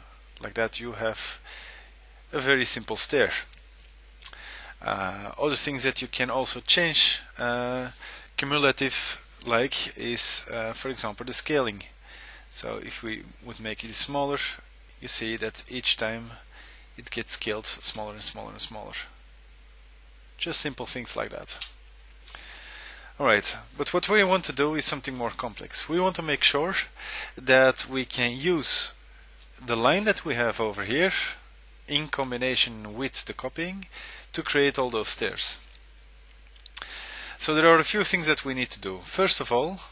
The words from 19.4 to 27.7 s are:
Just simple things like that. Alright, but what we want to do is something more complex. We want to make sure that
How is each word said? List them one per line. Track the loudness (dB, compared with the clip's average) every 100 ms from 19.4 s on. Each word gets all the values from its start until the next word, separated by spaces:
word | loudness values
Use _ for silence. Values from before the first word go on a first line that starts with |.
| -20 -20 -20 -20 -20 -20 -20 -20 -18 -10
Just | -2 0
simple | 0 -2 -8
things | -8 -6 -4
like | -6
that. | -8 -10 -10 -10 -16 -20 -20 -20 -20 -18 -18 -18 -18 -18 -18 -18 -20 -14 0
Alright, | 4 6 4 -4 -8 -6
but | 0
what | 0 4
we | 6
want | 6 4 2
to |
do | 0 2
is | 2 2
something | 0 -4 -4
more | -4
complex. | -4 -8 -8 -6 -6 -2
We | 2
want | 2 0
to |
make | -2 2
sure | 4 4 0 -2 -4 -8 -12 -10 -12 -2
that | 6 8 8